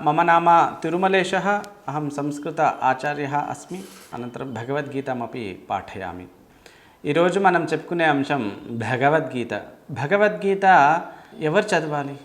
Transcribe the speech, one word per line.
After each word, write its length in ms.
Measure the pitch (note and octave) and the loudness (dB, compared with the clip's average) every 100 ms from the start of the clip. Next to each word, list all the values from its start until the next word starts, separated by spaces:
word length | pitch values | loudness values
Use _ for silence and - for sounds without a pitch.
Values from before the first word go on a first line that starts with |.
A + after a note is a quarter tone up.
మమ 180 | D3+ D#3 | 0 2
నామ 540 | E3+ E3+ E3+ E3+ C#3+ - | 4 4 6 6 4 0
తిరుమలేశః, 640 | D#3+ E3+ F#3+ F#3+ F#3 F#3+ F3+ G#3 G#3 - - | -4 0 2 2 2 -2 0 -2 -4 -12 -8
అహం 200 | C#3+ D3 | -6 -4
సంస్కృత 520 | C#3+ C#3+ C#3+ E3+ D#3 | -4 -6 -6 -8 0
ఆచార్యః 720 | D3 - B2+ B2+ D3 C#3+ C#3+ C#3+ | 0 2 0 0 -2 -4 -2 -2
అస్మి, 480 | - B2+ - F3+ - - - | -4 -8 -10 -14 -14 -20 -16
అనంతరం 400 | - A#2+ A#2+ C#3 | -12 -10 -10 -10
భగవద్గీతమపి 1080 | A2+ A#2 C#3+ C#3 C3 C3 B2 A#2 C3 G#2+ F#2 - | -8 -4 -4 -4 -6 -6 -6 -6 -8 -8 -10 -6
పాఠయామి। 580 | G2+ F#2 G#2 F#2 F2 F2+ _ _ _ - - _ _ - | -6 -6 -10 -10 -10 -16 _ _ _ -20 -20 _ _ -2
ఈరోజు 340 | D3 F3+ F3+ | 2 2 4
మనం 240 | F#3+ F3 | 2 2
చెప్పుకునే 420 | D#3+ D#3 - F3 D#3+ | 0 -4 -4 0 2
అంశం 380 | C#3+ C#3 C#3+ G#2+ G2 - | 2 0 -2 -2 -8 -10
భగవద్గీత। 920 | A#2 A2 B2 C#3 D#3 C3 B2+ A2+ G#2 - - - | -8 -4 2 4 2 0 -6 -6 -6 -8 -20 -14
భగవద్గీత 760 | C3 C#3+ G3+ G#3 F3 G3 G3 G3 F3+ C#3+ E3 - - - - | -8 -2 2 2 2 -2 2 6 8 6 4 -2 -16 -20 -6
ఎవరు 260 | D#3 F3 G#3 | 0 0 2
చదవాలి? 500 | F3 D#3 D3+ C#3 C#3 | 0 0 -6 -6 -10